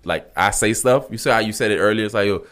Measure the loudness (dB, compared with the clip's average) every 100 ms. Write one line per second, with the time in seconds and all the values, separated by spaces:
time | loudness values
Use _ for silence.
0 | -6 -6 -6 -2 0 2 0 0 2 2
1 | 0 -6 0 0 0 -2 0 2 2 0
2 | -2 -2 0 -2 -6